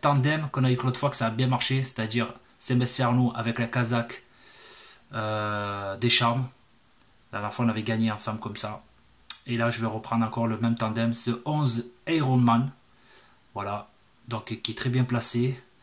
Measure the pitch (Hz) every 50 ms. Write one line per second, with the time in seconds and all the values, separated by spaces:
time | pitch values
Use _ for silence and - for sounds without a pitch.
0 | - 147 143 139 127 147 156 156 156 139 - 135 131 127 127 123 117 127 120 -
1 | - 143 131 - 120 113 110 117 131 127 131 117 - - 131 135 131 - - -
2 | 110 107 110 120 117 110 - - - _ _ - - - 131 123 127 117 - -
3 | 131 120 123 127 127 120 - 120 113 117 117 120 120 113 - 123 120 113 120 120
4 | 117 - - - - _ _ - - - - - - - - - - - - -
5 | - - - 113 110 107 107 107 104 104 104 104 104 101 101 101 98 98 98 98
6 | 98 120 - - 123 117 120 131 131 127 - _ _ _ _ _ _ _ _ _
7 | _ _ _ _ _ _ - 101 104 104 - - 120 117 107 110 107 110 113 110
8 | 113 113 107 104 - - 107 113 - - 101 - - 104 104 - - - _ _
9 | _ _ _ _ _ - - - - - 120 117 117 117 113 113 113 113 107 110
10 | 110 - 117 117 113 110 - 117 117 113 113 107 117 117 117 - 113 110 110 113
11 | 113 117 117 - - - 117 - - 151 151 151 147 131 117 117 117 - - _
12 | _ - 165 160 147 131 127 127 123 120 117 117 131 139 - - _ _ _ _
13 | _ - - - - - _ _ _ _ - 101 101 101 101 104 101 - _ _
14 | _ _ _ _ _ - 120 110 - - 113 113 - - 110 - - 131 120 127
15 | 123 123 123 117 - - - 120 120 131 131 - - _ _ _